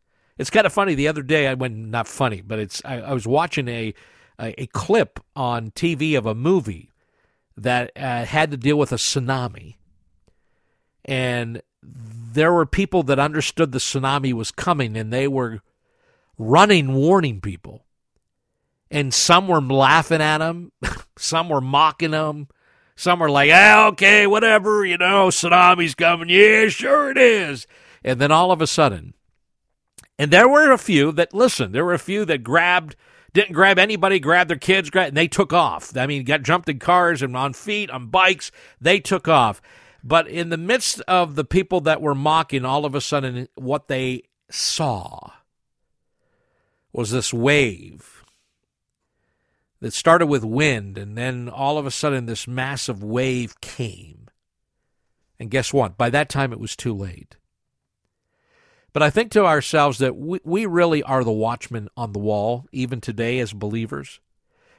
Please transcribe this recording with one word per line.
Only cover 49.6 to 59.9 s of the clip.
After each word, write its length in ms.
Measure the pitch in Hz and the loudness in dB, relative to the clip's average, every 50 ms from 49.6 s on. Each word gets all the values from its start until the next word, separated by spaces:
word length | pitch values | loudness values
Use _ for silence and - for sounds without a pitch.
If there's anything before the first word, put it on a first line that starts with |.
| _ _ _ _ | _ _ _ _
that 120 | - 117 - | -12 -10 -10
started 340 | - - 165 165 175 170 147 | -2 2 4 4 4 4 2
with 160 | 147 127 110 | 0 -2 -2
wind, 520 | 110 113 135 151 151 131 110 101 98 95 101 | -4 -2 0 0 0 0 -2 -6 -10 -14 -14
and 200 | 98 95 104 117 | -14 -12 -10 -8
then 320 | 120 131 127 123 120 120 | -8 -8 -8 -8 -10 -12
all 280 | - - 139 139 151 151 | -8 -6 -4 -2 -2 -4
of 80 | 143 | -4
a 60 | 139 | -6
sudden 340 | - - - 151 139 131 120 | -6 -4 -2 -2 -2 -2 -4
this 220 | 117 113 104 - - | -6 -8 -10 -10 -8
massive 560 | 123 127 127 135 139 127 - - 120 95 101 | -8 -6 -6 -6 -6 -8 -8 -8 -8 -8 -8
wave 560 | 104 110 123 131 131 127 123 123 107 - _ | -6 -4 -2 -2 -2 -2 -4 -6 -8 -12 _
came. 680 | - - - - 123 110 90 87 98 80 - 98 110 - _ _ _ _ _ _ _ _ _ _ _ _ _ _ _ _ _ _ _ _ _ - | -20 -14 -10 -10 -10 -10 -10 -14 -20 -20 -20 -20 -20 -20 _ _ _ _ _ _ _ _ _ _ _ _ _ _ _ _ _ _ _ _ _ -18
And 140 | 117 110 | -10 -4
guess 220 | 101 135 120 - - | -4 -4 -2 -2 0
what? 240 | 143 123 104 90 - | 0 -2 -2 -2 -2
By 120 | 123 120 | -2 0
that 200 | 120 143 151 - | 0 0 -2 -2
time, 240 | - 139 135 131 117 | -4 -4 -4 -4 -6
it 60 | - | -10
was 180 | - 110 - - | -12 -12 -12 -10
too 160 | - 123 110 | -8 -8 -6
late. 420 | 98 98 95 87 - - _ _ _ _ _ _ _ _ _ _ _ _ _ _ _ _ _ _ _ _ _ _ _ _ _ _ _ _ _ _ _ _ _ | -6 -8 -12 -14 -16 -20 _ _ _ _ _ _ _ _ _ _ _ _ _ _ _ _ _ _ _ _ _ _ _ _ _ _ _ _ _ _ _ _ _
But 120 | - 151 151 | -2 0 0
I 80 | 147 | 2
think 180 | - 214 240 214 | 2 0 -2 0
to 140 | - 214 202 | 2 2 4
ourselves 540 | 175 156 147 - - - 156 147 143 | 4 2 0 0 0 0 2 2 2